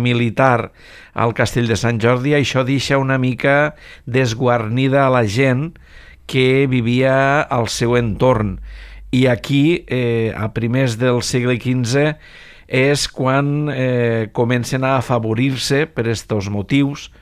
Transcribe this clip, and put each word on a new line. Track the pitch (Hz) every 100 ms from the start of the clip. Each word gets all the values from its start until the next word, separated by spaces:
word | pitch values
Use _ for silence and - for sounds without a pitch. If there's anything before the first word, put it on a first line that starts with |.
militar | 123 120 120 107 131 120 101 - - - -
al | 104 113 107
Castell | 117 127 117
de | 107
Sant | 117 117
Jordi. | 113 127 135
Això | 147 131 131 127
deixa | 139 - 139
una | 135 135
mica | 127 113 139 143 151 - - - -
desguarnida | 123 127 110 127 120 110 123 135 139 135
a |
la | 127 110
gent | 107 135 127 160 - - - - - -
que | 135 131 135 139
vivia | 127 117 123 131 135 135 143
al | 147 127 113
seu | - 117 120
entorn. | 117 90 127 113 104 92 - - - - -
I | 127 127
aquí, | 117 - 139 147 170 -
eh, | 127 120 117 113 -
a | 107
primers | 113 117 127 131 110
del | 127 123
segle | - 131 123 123
quinze, | 127 127 117 135 151 151 - - - - -
és | 131 139 143 -
quan, | - 131 135 143 147 151
eh, | 131 131 123 120 113 107
comencen | - 120 123 117 131
a | 131 135
afavorir-se | - 120 110 110 135 131 - 139 156
per | - 113
estos | 110 - 110 98
motius, | 104 92 139 139 147 - -